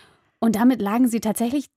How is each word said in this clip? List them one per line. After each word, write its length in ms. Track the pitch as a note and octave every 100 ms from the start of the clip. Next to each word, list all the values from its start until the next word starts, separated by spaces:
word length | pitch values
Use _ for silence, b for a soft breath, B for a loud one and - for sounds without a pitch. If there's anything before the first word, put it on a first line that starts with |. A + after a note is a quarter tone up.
| b b b _
Und 160 | A3+ G#3
damit 240 | B3 B3
lagen 260 | G3+ A#3 B3+
sie 140 | A3
tatsächlich 460 | A3 G3+ A#3 C#4+ -